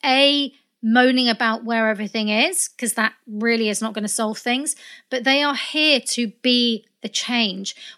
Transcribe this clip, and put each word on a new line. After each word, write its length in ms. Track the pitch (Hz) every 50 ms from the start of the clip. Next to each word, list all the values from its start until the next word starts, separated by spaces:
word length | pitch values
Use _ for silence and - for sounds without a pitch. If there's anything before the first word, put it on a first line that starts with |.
| -
A, 480 | 269 262 269 277 285 285 285 277 269 - _ _ _ _ _ -
moaning 480 | 220 226 247 247 254 254 254 254 240
about 340 | 226 - 247 220 220 226 233
where 240 | 226 233 226 220 220
everything 400 | 220 196 214 202 - 226 214 208
is, 400 | 214 220 262 349 381 - - -
'cause 240 | _ - 247 226 226
that 220 | - 220 220 - _ _
really 440 | - 214 208 226 233 233 226 226 208
is 100 | 208 202
not 140 | 220 226 214
gonna 120 | 220 208
solve 320 | 208 - - 226 214 220 -
things, 380 | - 240 240 262 285 302 - - - - - - _ _
but 160 | 262 254 226
they 180 | 269 269 285 294
are 120 | 294 277
here 440 | - - - - 311 302 311 294 247
to 280 | 233 - - - 240 208 190 _ -
be 420 | 254 247 247 240 240 226 202 - _ _ _
the 80 | - 214
change 680 | - - - - 247 240 226 202 180 190 196 - - - - - -